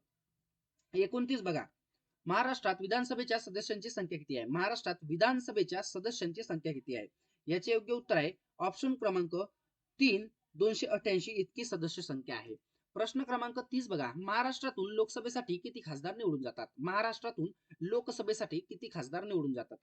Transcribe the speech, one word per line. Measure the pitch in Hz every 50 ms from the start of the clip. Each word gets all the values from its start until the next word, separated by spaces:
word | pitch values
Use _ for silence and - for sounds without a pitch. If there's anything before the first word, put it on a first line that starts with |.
| _ _ _ _ _ _ _ _ _ _ _ _ _ _ _ _ _ _ -
एकोणतीस | 185 196 190 247 247 247 240 269 233
बघा, | 190 180 156 135 107 - _ _ _ _ _ _ _ _ _ _ -
महाराष्ट्रात | 165 185 220 254 254 156 - - 196 185 185
विधानसभेच्या | 190 190 220 247 247 247 254 226 247 160 220 226
सदस्यांची | - 208 185 208 214 - 214 202 202 233
संख्या | - 202 185 156 170
किती | 151 160 - 135
आहे? | 120 113
महाराष्ट्रात | 120 143 170 185 208 233 - - 185 175 - 160
विधानसभेच्या | 147 160 165 214 247 262 254 240 247 214 208 180 - 180 190 202
सदस्यांची | - - 185 185 233 233 - 185 170 160 220 -
संख्या | - 175 160 151 160 147
किती | 131 - - 123
आहे? | 110 104 - _ _ _ _ _ _ -
याचे | 151 170 180 - 240 226
योग्य | 226 214 233 247
उत्तर | 240 247 - 202
आहे | 160 143 170 - _ _ _ _ -
ऑप्शन | 180 190 - - 277 262 262
क्रमांक | 240 220 202 185 185 175 165 175 175 208 - _ _ _ _ _ _ _ _ _ -
तीन, | 269 254 196 202 220 220 _ _ _ _ -
दोनशे | 151 202 220 214 - -
अठ्ठ्याऐंशी | - - 202 - 214 190 180 165 220
इतकी | 220 196 185 - - - 240
सदस्य | - 202 170 160 160 - 185
संख्या | 170 - 139 131 123 143 123
आहे. | 110 117 113 107 - _ _ _ _ _ _ -
प्रश्न | - 226 226 - 262 269
क्रमांक | 240 247 233 240 240 240 247
तीस | 240 - 254 262 247
बघा, | 196 185 147 131 120 123
महाराष्ट्रातून | 165 190 196 208 233 247 262 254 - 262 262 - - 190 202 214
लोकसभेसाठी | 220 220 220 - 240 220 240 240 247 240 - 175
किती | 175 - 233 247 - -
खासदार | 156 143 139 143 180 208
निवडून | 233 226 175 151 135
जातात? | 135 127 - - 117 - _ -
महाराष्ट्रातून | 139 180 190 208 220 226 214 - - 233 - - 156 196 180 _ _ - 160 -
लोकसभेसाठी | 160 190 226 240 240 - - - 208 208 214 - 214 - 156 170
किती | - - - - 240 220 -
खासदार | 165 - 135 156 180 202
निवडून | 208 196 170 143 139 127
जातात? | 120 - - - -